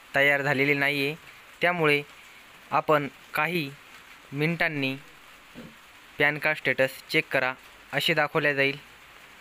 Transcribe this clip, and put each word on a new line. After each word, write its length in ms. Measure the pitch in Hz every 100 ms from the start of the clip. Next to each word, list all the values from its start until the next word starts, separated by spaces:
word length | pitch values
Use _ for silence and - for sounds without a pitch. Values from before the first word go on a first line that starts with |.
| - 139
तयार 260 | 143 143
झालेले 320 | 139 147 139
नाही 320 | 143 139 143 139
आहे, 100 | 156 - - - -
त्यामुळे 420 | 170 175 156 143 143 - - - - - -
आपण 360 | 143 - 151 143 - -
काही 380 | - 156 175 139 139 - - - - -
मिनिटांनी 640 | 139 156 170 170 147 135 135 - - - - - - - - - - - -
पॅन 180 | 147 151
कार्ड 200 | 156 151
स्टेटस 320 | 139 131 135 - -
चेक 180 | 156 -
करा 220 | 135 127 131 - - -
असे 200 | 139 156
दाखवले 420 | 156 147 160 147 139
जाईल. 240 | 139 143 - - - - - -